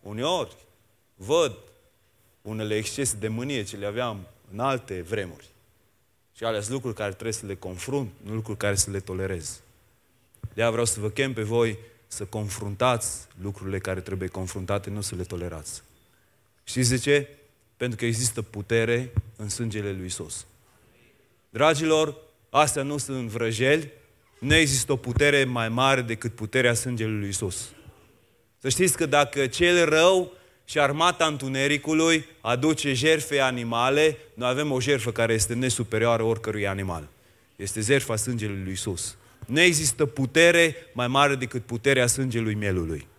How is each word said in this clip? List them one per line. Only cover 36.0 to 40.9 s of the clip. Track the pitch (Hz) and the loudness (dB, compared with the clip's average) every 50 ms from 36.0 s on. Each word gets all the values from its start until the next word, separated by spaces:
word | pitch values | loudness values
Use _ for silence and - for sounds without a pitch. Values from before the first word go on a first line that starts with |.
| 113 120 117 113 113 | 4 4 4 4 2
oricărui | 113 113 110 113 110 104 107 101 | 0 0 0 -2 -6 -4 -2 -2
animal. | 98 98 95 95 92 85 80 76 73 _ _ _ _ _ _ _ _ _ | -2 -2 -4 -4 -4 -6 -6 -8 -12 _ _ _ _ _ _ _ _ _
Este | - 98 98 - 110 | -10 -10 -8 -6 -4
jertfa | 107 104 139 135 - - 113 | 2 2 2 2 2 0 -2
sângelui | 107 - 127 123 113 107 104 101 98 | -2 -2 -2 -4 -4 -4 -4 -6 -6
lui | 95 92 | -6 -6
Iisus. | 95 92 - 107 92 82 - - - - _ - _ _ - | -6 -6 -6 -6 -6 -6 -8 -10 -12 -16 _ -20 _ _ -10
Nu | - 123 156 | -2 4 6
există | 175 180 165 147 160 135 - - 156 | 6 6 6 4 0 -2 0 0 -2
putere | 127 - - 135 123 - 160 165 170 170 170 170 160 139 - - - | -2 0 -2 -2 2 6 8 8 8 8 8 6 4 2 -4 -16 -12